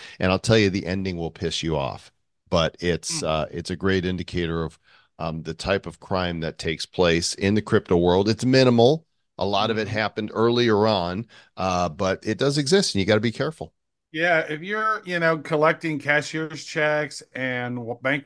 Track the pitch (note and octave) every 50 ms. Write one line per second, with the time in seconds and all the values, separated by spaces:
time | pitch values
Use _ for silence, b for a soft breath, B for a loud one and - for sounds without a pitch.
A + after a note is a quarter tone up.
0 | B B B B - F#2 F#2 F#2 - - A2+ A2+ G#2 G2 F2+ G2+ - E2 F#2 G2
1 | F#2+ F#2+ F2+ E2+ E2 D#2+ D#2+ - F2 E2 D#2+ - - E2 D#2+ D2 C2+ B1 G1+ -
2 | - - _ _ _ _ _ _ _ _ - E2+ D#2+ D2 - _ - F2 E2+ D#2+
3 | - - E2+ D#2+ E2+ D#2+ D#2 D#2 D2+ - - E2+ E2 - F#2 D2+ E2+ G2 F#2+ F#2+
4 | E2+ F2+ F#2 F2 D#2 - - F2 F2 E2 E2 E2 E2 D#2 - _ b b b b
5 | b b b - D#2 E2 D#2+ D#2+ D#2 D#2+ D#2+ - - F#2 G2 G2 - F2 D#2+ -
6 | - - G2+ F#2 F#2 F2 E2+ E2 D#2+ D#2 - - - E2+ E2 D2+ - - _ -
7 | F2+ F2 E2 E2+ F2 - - - - G2 G#2 G#2+ G#2 - A#2 G#2 - - F#2+ F2
8 | F2 F2 F2 F#2+ G2+ G#2 A2+ - - B2+ C3 C3 C3 B2+ A#2+ A#2 A#2 B2 D3+ D#3+
9 | - _ _ _ _ _ _ - F#2 G2 G2+ G2 G#2 A2+ A2 G#2+ G#2+ G2 G#2 G#2+
10 | A2 G#2 - - G#2+ - - G2+ A2 A#2 A#2+ A#2+ A#2+ A#2 G#2+ G2+ G#2 A2 A2 G2
11 | E2+ F2 F2+ G2+ A#2+ b b b b b b - F#2+ F#2+ F2+ F2+ F2 F2 D2+ D#2+
12 | G2+ F#2+ F#2+ - - G#2+ A2 F#2+ B2+ C#3 C#3+ D3+ D3 C3 F3 G3+ F#3+ - - -
13 | F#3+ G3 G#3+ G#3+ G#3 A#2 A2 - C#3+ D3+ D#3 - D#3+ - _ _ _ _ _ _
14 | _ _ - D#3 E3 F3+ E3+ D#3+ D#3 D3 D3+ D3+ E3 F#3+ G#3 G#3+ A3 A3 A3 G#3+
15 | - F3+ F3+ F3 E3+ E3 E3 D#3 - - E3 D3+ D3+ D#3+ E3 E3 - E3 D#3 C#3
16 | - C#3 D3 D3 D3 - - D#3 D#3+ D3+ D#3 C#3+ - - - E3 D3+ D3+ D3+ D3+
17 | D3+ C#3 - - - _ _ - C3 B2+ B2+ B2 B2 A#2+ B2 B2 A#2+ A2 A#2 -
18 | - C3 C#3+ D3 C#3